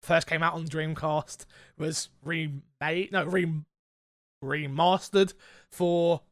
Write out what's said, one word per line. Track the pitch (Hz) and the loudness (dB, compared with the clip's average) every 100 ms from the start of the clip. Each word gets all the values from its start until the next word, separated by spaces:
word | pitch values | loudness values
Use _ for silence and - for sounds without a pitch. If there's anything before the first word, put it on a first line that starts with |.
First | - 165 - | 2 0 2
came | 160 | 0
out | 165 | 0
on | 165 160 | 0 -6
Dreamcast, | 156 156 156 151 151 - - - - - _ | -4 -4 -4 -2 -2 -4 -14 -20 -20 -20 _
was | 156 151 - _ | -6 -6 -8 _
remade, | 143 165 156 139 - _ 151 165 196 | -6 -4 -4 -8 -14 _ -4 -2 0
no, | 190 160 | -2 0
re-, | 185 170 156 151 _ _ _ _ _ _ _ | 0 0 -2 -8 _ _ _ _ _ _ _
remastered | 135 147 147 139 175 185 - 202 190 - - - _ | -6 -4 -4 2 4 4 2 4 4 0 -20 -20 _
for | - 180 175 170 165 _ | -2 2 4 4 2 _